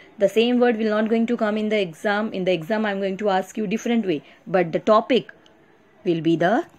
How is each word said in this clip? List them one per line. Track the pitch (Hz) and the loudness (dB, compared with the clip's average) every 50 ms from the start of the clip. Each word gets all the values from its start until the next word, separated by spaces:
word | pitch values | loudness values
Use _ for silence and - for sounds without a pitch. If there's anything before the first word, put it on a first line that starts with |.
| - - - - | -20 -14 -4 0
The | 202 190 | 0 2
same | - 220 226 247 247 240 | 4 2 2 4 4 4
word | 240 247 233 214 | 4 2 2 2
will | 220 214 | 0 0
not | 214 214 220 214 | 0 0 0 0
going | 233 226 233 226 | 2 0 0 0
to | 240 - | 0 -2
come | 226 208 214 220 | -2 -2 -2 -2
in | 214 214 | -2 0
the | 220 214 | 0 0
exam. | 196 170 156 - - 214 202 208 220 220 - | 0 -2 -4 -6 -4 -2 -2 -2 -2 -4 -4
In | 190 180 | -4 0
the | 185 | 0
exam, | 185 165 160 160 220 214 220 | 0 0 -2 -2 -2 -2 -2
I'm | 208 196 196 | -2 -2 -2
going | 196 190 190 185 | -4 -4 -4 -2
to | 214 202 | -2 0
ask | 190 185 185 - - 226 | 0 0 -2 -4 -6 -6
you | 214 185 | -4 -4
different | 214 220 - 233 233 233 202 | -4 -4 -2 0 0 0 0
way, | 185 160 139 - - - - - | 0 -2 -4 -6 -12 -20 -20 -8
but | - 170 185 175 160 160 | -2 0 0 0 0 -2
the | 175 | -2
topic | - 226 214 220 214 - 269 214 - - - _ _ - _ _ _ _ _ _ _ _ _ _ - | 2 2 2 2 4 2 0 0 0 -4 -14 _ _ -20 _ _ _ _ _ _ _ _ _ _ -4
will | 190 170 165 | -2 -2 0
be | 156 165 165 | 0 0 0
the | 156 170 180 220 285 359 - - | 2 2 2 0 0 -2 -6 -10